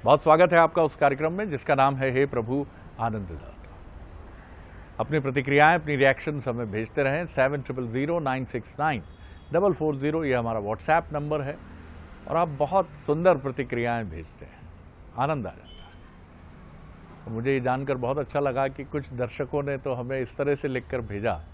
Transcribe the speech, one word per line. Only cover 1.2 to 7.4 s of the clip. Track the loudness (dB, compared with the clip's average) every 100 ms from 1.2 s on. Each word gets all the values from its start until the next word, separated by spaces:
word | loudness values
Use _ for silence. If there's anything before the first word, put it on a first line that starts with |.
| -2
में | -2 -4
जिसका | -4 0
नाम | 4 4
है | 2 0
हे | 2
प्रभु | 2 0 -2 -4 -4 -12 -18 -4
आनंद | -4 -2
दाता। | -8 -12 -14 -18 -18 -18 -18 -16 -16 -16 -18 -18 -20 -20 -18 -18 -16 -8
अपनी | -2 0
प्रतिक्रियाएं, | 0 -2 2 6 6 6
अपनी | 0
reactions | 4 4 4 -4 -4 -4
हमें | -4 -4
भेजते | -4 -4 0
रहें, | 0 0
सेवन | -4 2